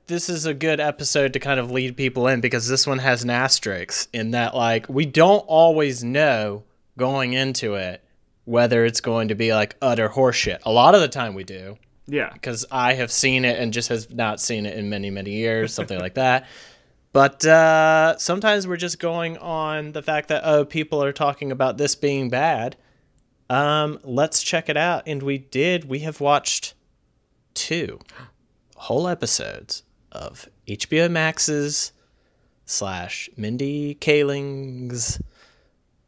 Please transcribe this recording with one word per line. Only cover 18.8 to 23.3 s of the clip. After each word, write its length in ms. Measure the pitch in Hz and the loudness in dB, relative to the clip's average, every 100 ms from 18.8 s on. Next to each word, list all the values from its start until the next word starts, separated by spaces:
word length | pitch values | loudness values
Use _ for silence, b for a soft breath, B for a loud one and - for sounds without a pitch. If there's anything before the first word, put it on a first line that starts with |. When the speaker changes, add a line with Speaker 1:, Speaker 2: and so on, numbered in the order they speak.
| 175 170 | -6 -4
Speaker 1:
going 380 | 170 170 165 165 | -4 -4 -4 -6
on 520 | 175 160 156 156 151 | -6 -4 -4 -4 -6
the 100 | 151 | -6
fact 280 | 147 151 151 | -2 -2 -2
that, 140 | 151 160 | -2 2
oh, 180 | 151 | 2
people 400 | 147 160 151 151 | 2 -4 -2 0
are 80 | 139 | -2
talking 400 | 139 143 139 143 | 0 -2 -2 -4
about 260 | 131 131 120 | 0 0 0
this 160 | 143 - | -2 0
being 340 | 143 139 127 | -2 -2 -2
bad. 480 | 123 160 131 120 - _ _ _ _ _ | 0 0 0 -4 -10 _ _ _ _ _